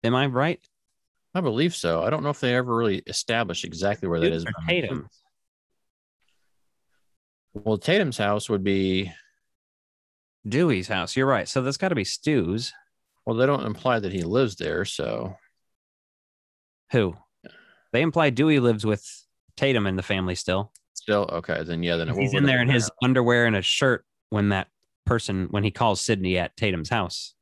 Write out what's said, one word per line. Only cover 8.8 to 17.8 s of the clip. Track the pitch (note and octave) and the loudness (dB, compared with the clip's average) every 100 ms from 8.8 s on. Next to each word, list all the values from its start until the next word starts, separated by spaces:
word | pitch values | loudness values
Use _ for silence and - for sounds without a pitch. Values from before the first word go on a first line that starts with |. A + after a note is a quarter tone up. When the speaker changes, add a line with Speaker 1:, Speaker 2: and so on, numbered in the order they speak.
| F#2+ F#2+ G2 - _ _ _ _ _ _ _ _ _ _ _ _ G#2+ | 2 0 -2 -10 _ _ _ _ _ _ _ _ _ _ _ _ -4
Speaker 1:
Dewey's | A#2+ F3 G#2 F2+ | 0 2 0 0
house. | G2 E2 - | -2 -2 0
You're | C3+ | 2
right. | A#2+ - | 2 0
So | C#3 | -2
that's | B2+ C#3 | -2 -2
gotta | F#3+ | -2
be | D#3 | -2
Stu's. | F#2+ - - C#3+ E2+ G#2 B2 - _ _ _ _ | -4 -4 0 2 2 -2 -6 -12 _ _ _ _
Speaker 2:
Well, | - A2+ | -6 2
they | C3 | 2
don't | C#3+ | 2
imply | - G#2+ B2+ A#2 | -2 -4 0 0
that | G2 | 0
he | F#2 | -4
lives | E2+ A2+ B2+ F#2+ | -2 0 0 -2
there, | D#2+ E2 | -6 -4
so. | G2 - B1+ A1 A#1+ F#2+ _ _ _ _ _ _ _ _ _ _ _ _ _ _ _ | -4 -6 -6 -6 -8 -12 _ _ _ _ _ _ _ _ _ _ _ _ _ _ _
Speaker 1:
Who? | B2+ G2 E2 _ _ - - _ _ | 0 0 -2 _ _ -20 -20 _ _